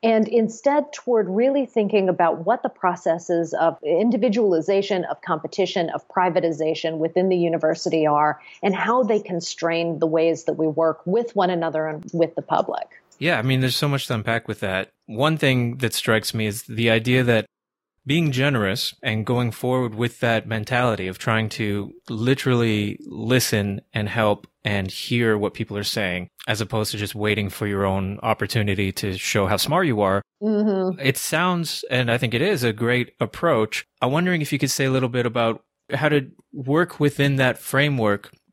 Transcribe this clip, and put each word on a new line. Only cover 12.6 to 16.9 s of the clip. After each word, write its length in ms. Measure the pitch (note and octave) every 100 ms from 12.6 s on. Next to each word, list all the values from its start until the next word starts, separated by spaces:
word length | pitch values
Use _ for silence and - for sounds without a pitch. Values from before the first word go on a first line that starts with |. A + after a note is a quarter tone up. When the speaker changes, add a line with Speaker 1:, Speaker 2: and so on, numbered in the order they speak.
| - - - - _ _
Speaker 2:
Yeah, 200 | D#3 C#3+
I 40 |
mean, 180 | B2+ C3
there's 160 | C3 -
so 120 | D3
much 180 | C#3 -
to 80 |
unpack 340 | A#2 A2 A#2 -
with 120 | G#2+
that. 280 | G2+ F#2+ F#2+ _
One 320 | - A2+ D3 D#3+
thing 420 | C#3+ B2+ A#2+ C3
that 140 | A#2+
strikes 400 | - - A2 -
me 140 | A2+ G#2+
is 160 | G#2
the 260 | - A2+
idea 360 | A#2